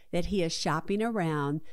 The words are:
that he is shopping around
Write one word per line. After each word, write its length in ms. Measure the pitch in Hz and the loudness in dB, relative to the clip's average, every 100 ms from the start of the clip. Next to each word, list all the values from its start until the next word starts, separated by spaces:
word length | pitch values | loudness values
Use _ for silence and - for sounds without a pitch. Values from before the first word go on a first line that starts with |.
| - | -4
that 160 | 170 175 | -2 0
he 160 | 196 | 2
is 120 | 165 | 0
shopping 480 | - 185 151 - 202 | 0 0 0 0 0
around 580 | 226 220 165 151 143 151 - | 0 0 0 2 0 -2 -4